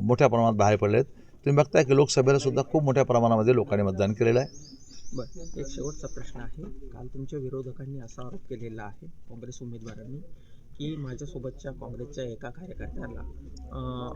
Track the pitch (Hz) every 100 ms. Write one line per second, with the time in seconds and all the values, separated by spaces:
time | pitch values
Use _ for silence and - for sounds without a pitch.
0 | 101 120 139 117 117 107 101 104 104 110
1 | 143 - - - 139 143 147 170 135 135
2 | 143 - 131 139 135 131 135 160 143 131
3 | 131 120 117 113 110 123 101 104 101 95
4 | 101 107 117 120 139 - - - - -
5 | - - - 175 165 - 135 139 139 147
6 | 139 - - 120 120 147 175 - - 131
7 | 123 135 135 151 131 135 127 120 135 135
8 | 131 - 123 190 - 120 117 110 104 -
9 | 160 - - 117 120 123 120 117 113 110
10 | 113 131 - - - - - - 147 156
11 | 135 123 143 139 127 131 - 131 120 113
12 | 123 143 123 113 123 123 185 - - -
13 | 123 113 - - - - - 131 127 127
14 | 123